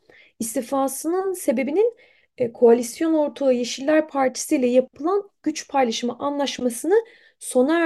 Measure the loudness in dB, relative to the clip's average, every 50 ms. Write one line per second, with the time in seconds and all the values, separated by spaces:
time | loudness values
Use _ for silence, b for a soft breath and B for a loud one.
0 | b b b b b b b b -8 -6 -4 -6 -4 -2 -2 -2 0 -2 -4 -4
1 | -4 -2 -2 -2 -2 -4 -6 -2 -2 -2 0 0 -2 0 0 0 0 0 b b
2 | b b b b b b _ -6 -6 -6 0 4 6 6 6 6 2 -4 -6 -4
3 | -2 0 2 0 0 -2 -2 0 2 2 2 2 0 -4 -6 -4 0 2 2 2
4 | 2 0 -2 0 0 0 -2 -4 -2 -2 0 0 2 4 4 2 2 2 _ -6
5 | -4 -2 -2 -2 -4 -6 _ _ _ -6 -6 -6 -10 -2 0 0 0 0 0 -4
6 | -6 -6 -6 -4 -6 -4 -2 -2 -4 -4 -4 -4 -4 -4 -4 -4 0 2 2 2
7 | 2 b b b b b b b -14 -2 0 2 2 4 2 2 2